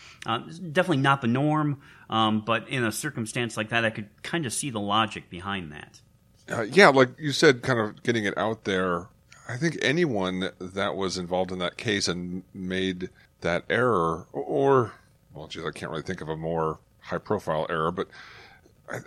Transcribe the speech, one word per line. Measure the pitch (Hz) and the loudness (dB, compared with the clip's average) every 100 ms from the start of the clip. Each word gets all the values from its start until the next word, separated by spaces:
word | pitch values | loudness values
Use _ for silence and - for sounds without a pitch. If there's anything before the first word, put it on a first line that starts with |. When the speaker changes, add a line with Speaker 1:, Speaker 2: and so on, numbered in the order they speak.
| - - | -20 -12
Speaker 1:
Uh, | - 113 | -4 -4
definitely | - 165 180 147 180 139 | -4 -12 -2 0 2 2
not | 139 139 | 4 2
the | 117 | 2
norm, | 123 151 151 151 139 - - - | 2 2 2 0 -2 -10 -20 -4
um, | 110 110 107 | 0 2 2
but | 107 113 104 | 0 -2 -2
in | 135 | -2
a | 113 | -2
circumstance | 101 151 - 110 131 117 113 | -2 -6 -6 -6 -4 -4 -4
like | 107 | -2
that, | 117 | 0
I | 113 | 0
could | 110 104 _ | -2 -12 _
kind | - 170 127 | -6 -4 -2
of | |
see | - 147 | -4 -4
the | 110 | -4
logic | 101 104 107 90 - | 0 2 2 -4 -12
behind | 87 95 98 80 | -12 -8 -8 -8
that. | 76 - - _ _ _ _ - | -14 -18 -20 _ _ _ _ -8
Speaker 2:
Uh, | 117 | -4
yeah, | 107 151 190 | 2 8 8
like | 135 127 - | 8 4 2
you | 151 | -6
said, | 131 160 123 | 6 6 6
kind | 131 120 | 0 0
of | 107 - | 0 -2
getting | - 117 | -2 0
it | 101 - | 0 0
out | 104 110 | -2 -2
there. | - 95 92 85 92 _ _ - - | 0 0 2 -2 -6 _ _ -20 -12
I | 123 | -4
think | 165 - | -2 0
anyone | 123 160 165 104 92 92 92 - | 0 2 2 0 0 -2 -4 -6
that | 92 95 98 | -8 -4 -4
was | 82 95 92 | -2 -4 -4
involved | 87 92 92 | -2 -2 -2
in | 92 | -2
that | 87 - | -4 -4
case | - 101 95 | -2 0 0
and | 87 90 90 - | -4 -6 -8 -10
made | 101 92 92 95 90 90 - - _ | -10 -6 -2 -2 -2 -8 -12 -20 _
that | 87 85 - | -2 -2 -2
error, | 107 123 101 82 82 - | 0 2 2 2 -2 -6
or, | 139 | -10
or, | 143 147 139 135 110 - _ _ _ | -4 0 4 4 2 -6 _ _ _
well, | 76 78 | -18 -14
geez, | 82 | -2
I | 80 | -2
can't | 76 85 | -2 -6
really | 78 | -6
think | - - | -6 -6
of | 78 | -4
a | 80 | -4
more | 82 82 80 78 _ _ | -2 0 0 -2 _ _
high-profile | - 85 - 104 - 78 - | -8 -6 -2 -2 0 -2 0
error, | 82 80 | 0 0
but | 92 - - - - - - - _ - | -2 -6 -10 -20 -20 -20 -20 -20 _ -12
I, | - | -10